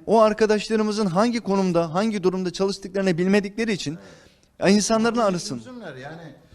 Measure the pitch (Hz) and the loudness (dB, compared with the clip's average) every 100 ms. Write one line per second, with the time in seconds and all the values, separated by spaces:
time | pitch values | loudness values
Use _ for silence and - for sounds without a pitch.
0 | - 226 214 214 214 214 - 220 214 208 | 2 4 4 4 2 2 0 -2 0 0
1 | 202 175 240 233 190 196 190 170 165 170 | 0 2 0 0 -2 0 2 0 0 -2
2 | 220 208 180 185 185 170 196 196 196 196 | -2 0 -2 -2 -6 -2 -4 -4 -6 -2
3 | 190 165 185 202 196 208 233 196 143 170 | 0 2 2 2 0 -4 -2 -2 -6 -10
4 | - - - _ _ - 175 208 190 226 | -16 -20 -20 _ _ -2 4 4 4 2
5 | 233 233 208 175 175 123 247 247 185 127 | 2 2 0 0 -6 -10 -10 -16 -14 -14
6 | 139 165 165 - _ | -14 -16 -18 -20 _